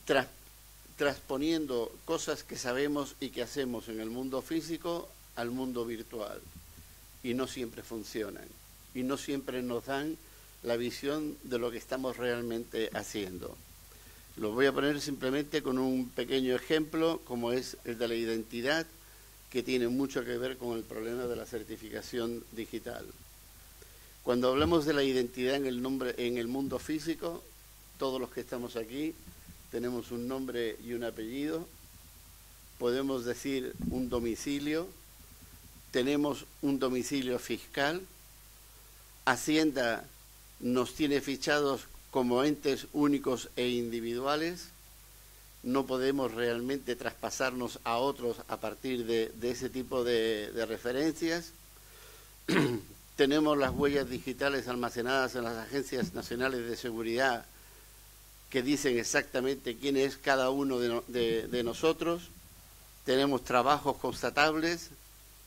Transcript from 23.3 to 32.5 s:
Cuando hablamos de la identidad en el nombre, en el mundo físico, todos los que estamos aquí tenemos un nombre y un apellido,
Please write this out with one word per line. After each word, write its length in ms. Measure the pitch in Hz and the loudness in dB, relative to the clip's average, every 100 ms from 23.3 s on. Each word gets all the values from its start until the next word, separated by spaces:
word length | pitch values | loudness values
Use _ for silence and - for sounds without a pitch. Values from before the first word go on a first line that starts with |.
| - - - - - - - - - | -20 -20 -20 -20 -20 -20 -20 -20 -8
Cuando 260 | - 123 127 | 0 4 4
hablamos 380 | 135 156 170 147 | 4 6 4 4
de 60 | |
la 100 | 143 | 4
identidad 540 | 135 127 120 127 127 143 | 4 4 2 0 0 2
en 100 | 135 | 0
el 160 | 123 | -2
nombre, 320 | 131 135 123 117 | -2 -2 -2 0
en 200 | 120 123 | 0 0
el 80 | 117 | -2
mundo 320 | 135 139 127 | -2 -2 -4
físico, 640 | - 156 156 156 170 170 - - - - - - | -2 -4 -2 -4 -4 -8 -12 -20 -20 -20 -20 -4
todos 220 | 135 131 | -2 -2
los 100 | 120 | -4
que 120 | 131 | -6
estamos 340 | 123 123 120 113 | -6 -6 -4 -6
aquí 360 | 110 135 156 - - - - - - | -6 -4 -6 -6 -16 -20 -20 -20 -8
tenemos 400 | 120 123 120 117 | -4 -2 -4 -4
un 160 | 120 123 | -6 -4
nombre 480 | 135 131 120 113 - | -4 -4 -2 -2 -4
y 80 | 117 | -6
un 100 | 120 | -4
apellido, 640 | 117 113 110 135 151 165 175 - - - - - - - - | -4 -6 -6 -4 -4 -4 -6 -16 -20 -20 -20 -20 -20 -20 -20